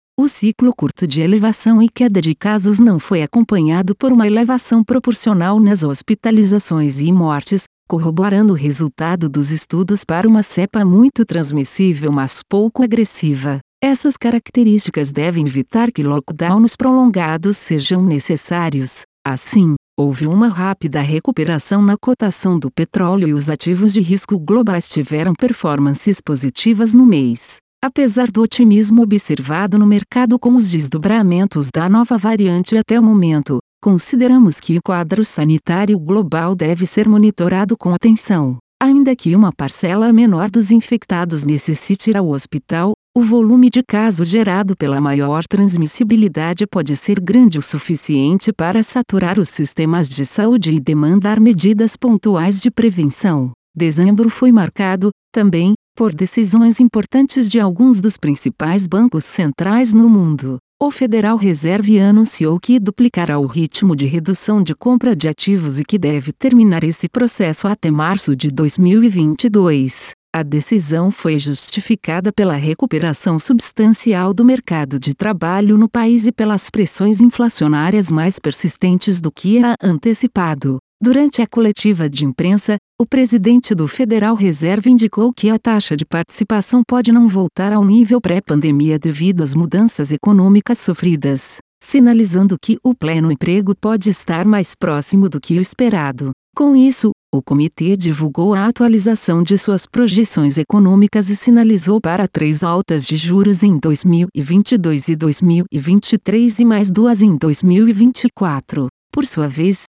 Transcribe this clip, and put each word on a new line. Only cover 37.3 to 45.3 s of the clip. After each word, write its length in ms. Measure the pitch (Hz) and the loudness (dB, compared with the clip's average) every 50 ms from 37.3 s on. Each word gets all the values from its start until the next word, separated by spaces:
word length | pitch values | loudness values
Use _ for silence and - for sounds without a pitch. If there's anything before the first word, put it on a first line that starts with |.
| 208 - 175 175 - 190 202 196 226 - | 2 0 -2 -2 -2 -2 -2 -2 -4 -4
com 160 | - 180 180 | -2 -2 -2
atenção. 640 | 175 - 233 220 220 - - 202 170 147 131 127 123 - _ _ - 254 | 0 2 2 2 2 0 -2 -2 0 -2 -2 -4 -6 -10 _ _ -2 0
Ainda 340 | 269 277 277 277 269 254 | 2 4 4 4 2 0
que 180 | 247 - 170 165 | 0 0 0 2
uma 160 | 196 214 185 | 4 4 2
parcela 640 | 160 - 143 135 - - - 175 180 202 220 233 233 | 0 -4 -8 -8 -8 -6 -4 -4 -2 0 2 4 4
menor 380 | 220 240 233 190 160 175 214 | 4 4 4 2 0 -2 -2
dos 200 | 185 233 220 190 | -2 -2 0 2
infectados 720 | 226 226 220 - 240 226 - - 190 175 175 175 165 151 143 | 2 2 2 0 -4 -4 -4 -4 -4 -4 -4 -4 -4 -4 -2
necessite 680 | 147 151 143 - - 156 - - - 196 196 - 226 | -2 -2 -2 -2 -4 -6 -4 -4 -4 -4 -2 -2 -2
ir 80 | 220 202 | 0 0
ao 100 | 190 165 | 0 -2
hospital, 640 | 147 139 - - - 147 - - - 165 170 196 214 - _ _ - | -2 -4 -6 -8 -10 -10 -8 -6 -4 -2 -2 -2 -4 -4 _ _ -2
o 60 | 247 240 | 0 0
volume 480 | 220 226 240 226 214 240 254 247 247 | 2 2 2 4 4 6 6 6 6
de 120 | - 247 254 | 4 2 -2
casos 460 | - - 208 214 226 202 160 175 165 | -2 -2 0 0 0 0 0 -2 0
gerado 480 | 180 226 220 202 180 190 208 190 196 | 0 0 0 0 0 -2 -2 -2 -2
pela 240 | - 160 143 139 139 | -2 -2 -2 -2 -2
maior 460 | 147 147 139 143 143 143 | -2 -2 0 0 -2 -2